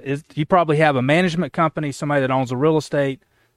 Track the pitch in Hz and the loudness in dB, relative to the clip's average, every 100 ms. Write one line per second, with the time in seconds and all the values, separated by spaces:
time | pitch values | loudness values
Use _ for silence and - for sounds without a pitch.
0 | - 143 - - 156 185 160 151 156 135 | -8 -8 -6 -6 0 2 2 2 2 2
1 | 127 156 185 160 151 - 160 - 151 135 | 2 2 2 -2 -4 -2 -2 -2 -8 -6
2 | 147 143 131 131 127 123 151 156 - 147 | -2 0 0 0 -2 0 0 0 0 -2
3 | 139 135 _ _ _ | -2 -4 _ _ _